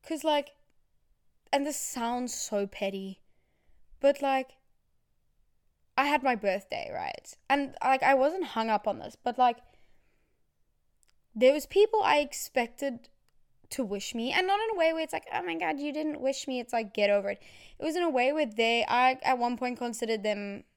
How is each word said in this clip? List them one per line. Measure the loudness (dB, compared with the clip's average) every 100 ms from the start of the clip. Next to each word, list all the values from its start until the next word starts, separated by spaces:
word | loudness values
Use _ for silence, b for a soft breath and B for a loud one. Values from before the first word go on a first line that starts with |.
'Cause, | -8 -4
like, | 0 0 -2 _ _ _ _ _ _ _ _ _ _
and | 0 0
this | -6
sounds | -8 -4 -4 -4 -6
so | -8 -4 -4 -4
petty, | -4 -6 -4 -10 -14 _ _ _ _ _ -20 -20 0
but, | 2 2
like, | 0 0 -2 -14 _ _ _ _ _ _ _ _ _ _ _ _ _ 0
I | 2
had | 2
my | 2
birthday, | 0 0 -2 -4 -8 -6
right? | -6 -6 -8 -16 -20 _
And, | 0 0 -2
like, | 0 2
I | 4
wasn't | 4 4 0
hung | -4 -2 0
up | 0 0
on | -6
this, | -10 -8
but, | -6 4
like, | 4 4 -10 _ -20 -20 _ _ _ _ _ _ _ _ _ _ _ _ _
there | 4 6
was | 6 2
people | 4 6 6
I | 4 4
expected | 2 -6 -4 -2 -2 -2 -6 -6 -14 _ _ _ _ _ _
to | -6
wish | -4 -4 -6
me, | -6 -2
and | 0 2
not | 0
in | 0 2
a |
way | 2
where | 2
it's | -4
like, | -6 -6
"Oh | -6
my | -4 -4
God, | -2 -2
you | -4
didn't | -4 -4 -4
wish | -4 -4 -6
me." | -6
It's | -4
like, | -4 -4
"Get | 0 2
over | 2 0
it." | -8 B B B B
It |
was | -4 0
in |
a | 0
way | 2 2
where | 2 -2
they, | 0 2 2 2
I | 4 4 2
at | 0 0
one | 0 -2
point | -4 -4
considered | -8 -6 -4 -2
them | -2 -4 -6 -10 -14